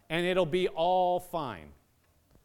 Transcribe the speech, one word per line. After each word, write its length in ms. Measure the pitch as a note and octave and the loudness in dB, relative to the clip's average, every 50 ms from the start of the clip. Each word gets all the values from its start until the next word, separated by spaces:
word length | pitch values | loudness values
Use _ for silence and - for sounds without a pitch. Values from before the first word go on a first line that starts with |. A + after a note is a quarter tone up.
| _ - | _ -4
and 160 | D#3+ E3+ F3 | -2 0 0
it'll 220 | F3+ F#3 F3+ F3+ D#3 | 2 2 2 2 2
be 200 | C#3 F#3 F3+ - | 2 0 0 0
all 520 | - - E3 F3+ F#3 F#3 F3+ F3+ F3+ F3+ | 0 0 0 2 2 2 2 2 0 0
fine." 520 | F3+ - - E3+ D3+ B2+ G#2+ F2 D#2 D2 D2 - _ _ _ _ _ _ _ _ _ _ - - _ | -2 -4 -6 -6 -4 -6 -6 -10 -12 -16 -20 -20 _ _ _ _ _ _ _ _ _ _ -20 -20 _